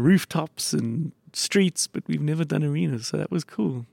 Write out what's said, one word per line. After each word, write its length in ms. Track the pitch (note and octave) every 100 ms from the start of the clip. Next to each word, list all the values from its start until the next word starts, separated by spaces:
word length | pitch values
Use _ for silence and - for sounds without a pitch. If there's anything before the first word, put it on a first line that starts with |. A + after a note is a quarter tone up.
rooftops 680 | C3 F#3+ - D#3+ D#3+ - -
and 400 | D3 A#2 A#2+ - - _
streets, 540 | - - G3+ F#3 - -
but 160 | - -
we've 140 | D#3+
never 240 | D3 D#3+
done 200 | D3+ D#3
arenas. 420 | D3 D3 E3+ A#2+ A2+
So 100 | -
that 140 | -
was 140 | E3
cool. 420 | - - G3 B2+ A#2+